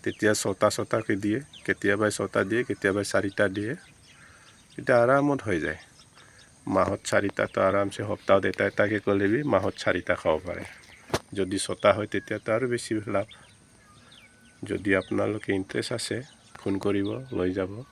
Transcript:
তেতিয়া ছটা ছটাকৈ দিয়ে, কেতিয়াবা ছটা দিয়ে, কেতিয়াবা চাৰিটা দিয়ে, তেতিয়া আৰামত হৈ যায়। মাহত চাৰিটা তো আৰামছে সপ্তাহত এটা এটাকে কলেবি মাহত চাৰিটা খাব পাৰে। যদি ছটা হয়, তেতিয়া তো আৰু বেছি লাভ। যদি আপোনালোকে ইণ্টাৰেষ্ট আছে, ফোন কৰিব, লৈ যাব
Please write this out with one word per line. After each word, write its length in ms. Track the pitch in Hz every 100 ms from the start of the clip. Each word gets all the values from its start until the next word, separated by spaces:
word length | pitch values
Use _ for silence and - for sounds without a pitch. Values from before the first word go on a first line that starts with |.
তেতিয়া 300 | - - 107 107
ছটা 260 | 107 95 104 -
ছটাকৈ 400 | 104 117 - 104
দিয়ে, 140 | 101 113 147 -
কেতিয়াবা 420 | - 98 98 101 107 -
ছটা 240 | 98 - 98
দিয়ে, 120 | 110 127
কেতিয়াবা 340 | 101 101 101 98
চাৰিটা 340 | 104 98 - 101 98
দিয়ে, 160 | 104 - - - - - - - - - _
তেতিয়া 240 | - 123 123
আৰামত 380 | 120 139 143 135 110
হৈ 120 | 87
যায়। 160 | 76 80 - - - - - - - - -
মাহত 340 | 95 90 101
চাৰিটা 400 | - 104 101 - 104
তো 120 | -
আৰামছে 420 | 98 98 101 -
সপ্তাহত 420 | 104 101 - 98
এটা 200 | 95 - 101
এটাকে 320 | - 104 104
কলেবি 420 | 98 101 98 90
মাহত 320 | 147 98 98 -
চাৰিটা 380 | - 90 -
খাব 220 | 87 87 80 82
পাৰে। 180 | - - - - - - - -
যদি 220 | 101 92 95
ছটা 320 | - 92 104
হয়, 140 | 98 107
তেতিয়া 320 | 101 - 107
তো 100 | -
আৰু 140 | 110 127
বেছি 240 | 120 - 107 104
লাভ। 200 | 101 104 - - - _ _ - - - - - _ - -
যদি 280 | 98 95 98
আপোনালোকে 560 | 95 - 101 104 107 -
ইণ্টাৰেষ্ট 400 | 98 95 120 113
আছে, 240 | 120 - 110 139 - -
ফোন 200 | - 104 98
কৰিব, 300 | 101 101 98 113 131
লৈ 180 | 95 90
যাব 200 | 95 95 104 135